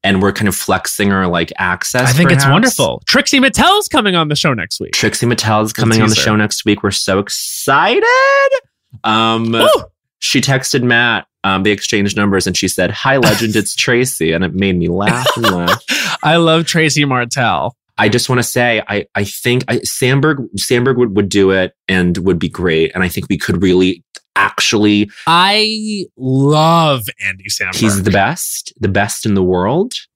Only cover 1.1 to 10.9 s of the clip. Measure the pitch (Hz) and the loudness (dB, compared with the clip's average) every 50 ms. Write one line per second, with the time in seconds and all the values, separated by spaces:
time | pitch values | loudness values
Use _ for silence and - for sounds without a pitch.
1.1 | 98 95 92 90 87 85 85 85 - - 95 90 90 90 - - - 127 127 127 | 2 2 0 0 0 0 -2 -2 -4 -4 -2 -2 -2 -2 -4 -4 -2 0 2 2
2.1 | 123 143 175 170 135 135 139 139 139 175 233 254 - - 135 80 60 - - - | 4 4 4 4 4 4 4 4 4 4 4 2 2 0 -2 -2 -2 -6 -4 0
3.1 | - 262 294 - - 277 254 262 - - 262 339 392 415 415 - - 311 214 202 | 0 0 2 2 2 2 2 2 2 2 4 4 4 2 0 0 -2 0 0 0
4.1 | 180 175 160 151 147 143 - 170 131 110 85 - - - - - - - - 107 | 0 0 0 0 -2 0 0 0 0 0 -4 -8 -8 -10 -8 -6 -4 0 0 0
5.1 | - - - 117 123 117 - 110 110 107 110 107 - - 123 113 113 110 110 107 | 0 0 0 0 0 0 0 0 2 2 0 0 -2 -2 0 2 4 4 4 2
6.1 | 110 - - 113 107 107 107 107 - - - 110 104 101 - 101 98 - - - | 2 0 0 0 2 0 0 0 -2 -2 0 0 0 0 0 -2 -2 -2 -2 0
7.1 | 95 98 101 - - - - - - - - - 135 143 165 202 240 339 427 466 | 0 0 0 -2 -6 -8 -8 -10 -10 -10 -4 0 0 2 2 2 2 2 2 2
8.1 | 494 523 539 554 554 554 554 539 539 523 _ _ _ _ _ _ - 113 - 110 | 2 2 4 2 2 2 2 2 0 -2 _ _ _ _ _ _ -20 -6 -2 0
9.1 | 107 110 113 113 113 113 113 113 113 113 - 622 605 - - - _ _ _ _ | 2 2 2 2 0 0 0 0 -2 0 2 2 0 0 -2 -8 _ _ _ _
10.1 | _ _ - - - 135 117 - 135 131 131 - - 139 120 123 | _ _ -6 -2 -2 0 0 0 -2 -2 -2 -2 -2 -2 0 2